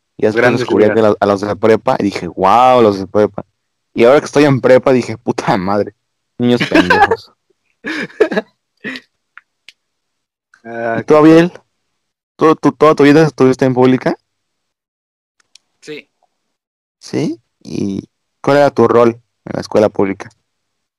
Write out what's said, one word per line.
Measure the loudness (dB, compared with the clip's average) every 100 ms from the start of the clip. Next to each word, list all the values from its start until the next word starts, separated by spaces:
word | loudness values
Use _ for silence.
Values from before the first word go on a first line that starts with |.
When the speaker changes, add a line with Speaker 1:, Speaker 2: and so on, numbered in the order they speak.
| _ -6
Speaker 1:
Y | -4
después | 0
Speaker 2:
Grandes | 0 -2
Speaker 1:
descubrí | -2 0 2
que |
Speaker 2:
ligas. | 2
Speaker 1:
la, | 0 0
a | 0
los | -2
de | -4
la | -2
prepa | 0 0 -2 -4
y |
dije, | -4 -6 -10
"Guau, | -2 2 4 4 4
los | 2 0
de | -4
prepa". | -2 -2 -4 -18 _ _ _ _
Y | 0
ahora | 2 2
que | 0
estoy | 0
en | 2 2
prepa | 2 2 2
dije, | -2 -2 -10
"Puta | -8 -8 -4 -4
madre, | -4 -4 -6 -10 _ _ _ -6
niños | -2 -2
Speaker 2:
<laughs> | 0
Speaker 1:
pendejos". | -2 0 0 0 -2 -10 _ _ _ _ _ -12 -10 -8 -4 -4 -4 -8 _ _ _ -16 -16 _ _ _ _ _ _ _ _ _ _ _ _ _ _ _ _
Speaker 2:
Ah, | -16 -10 -6 -4
Speaker 1:
¿Y |
tú, | 0
Speaker 2:
qué | 4
Speaker 1:
Abiel? | 6 6 2 -4 _ _ _ _ _ _ _ -4
¿Tú, | -2 0
tú, | -2
toda | 0 2
tu | 4
vida | 4 4 2
estuviste | 2 0 2
en | -2
pública? | 2 2 0 -2 -8 _ _ _ _ _ _ _ _ _ _ _ _ _ _ _ _
Speaker 3:
Sí. | -18 -18 -20 _ _ _ _ _ _ _ _ _
Speaker 1:
¿Sí? | -10 -6 -6 -8 _ _
¿Y | -14 -8 -6 -8 -12 _ _ _
cuál | -2 2
era | 2
tu | 2 2
rol | 2 0 -2 _ _
en | -14
la | -14
escuela | -4 0 0
pública? | -2 -6 -6 -14 _ _ _ _ _ _